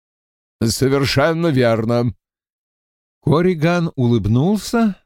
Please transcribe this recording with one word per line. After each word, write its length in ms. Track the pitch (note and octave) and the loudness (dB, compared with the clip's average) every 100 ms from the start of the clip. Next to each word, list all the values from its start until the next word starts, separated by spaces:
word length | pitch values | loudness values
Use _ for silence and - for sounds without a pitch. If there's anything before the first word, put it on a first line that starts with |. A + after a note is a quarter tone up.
| _ _ _ _ _ - | _ _ _ _ _ -4
«Совершенно 840 | A2+ - C3 C#3 C#3 C#3 D#3 E3 E3+ | -4 0 0 2 0 0 0 0 0
верно». 680 | C3 A#2+ A2+ A2+ A#2+ A#2+ - _ _ _ _ _ _ _ _ _ _ | 2 2 0 0 -2 -2 -6 _ _ _ _ _ _ _ _ _ _
Корриган 680 | - C#3 F3 E3+ D#3 F3 E3 - | 0 2 2 0 0 0 -2 -2
улыбнулся, 1000 | A#2+ A#2 G2 A#2+ D#3+ G#3+ - A#3 A3 F#3 | 0 0 0 0 0 -2 -2 -2 -2 -4